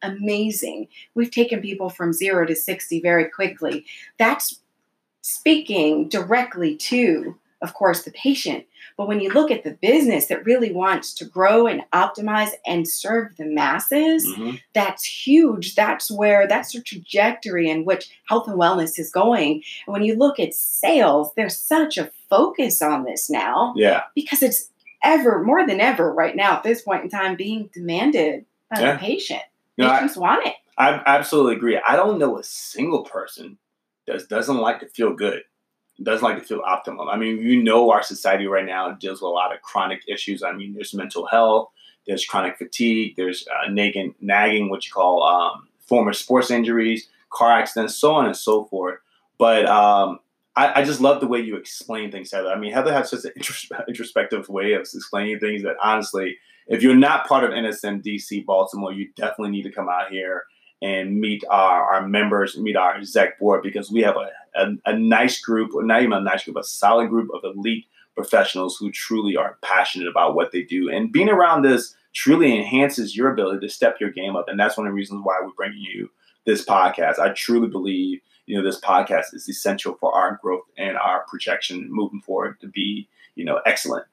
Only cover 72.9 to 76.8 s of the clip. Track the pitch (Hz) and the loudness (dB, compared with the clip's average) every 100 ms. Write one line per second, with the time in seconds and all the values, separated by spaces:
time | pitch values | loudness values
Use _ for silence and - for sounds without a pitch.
72.9 | 127 104 104 131 107 98 98 101 - 139 | 0 -6 0 0 2 -2 -2 -6 0 0
73.9 | - 101 90 95 92 87 101 107 107 104 | 0 -6 -6 -6 -4 -4 0 0 -2 -6
74.9 | 98 98 101 95 92 95 95 98 104 95 | -6 -8 -6 -4 -4 -4 -8 -10 -10 -12
75.9 | 98 101 _ _ _ 113 104 - 98 | -12 -12 _ _ _ 0 0 2 2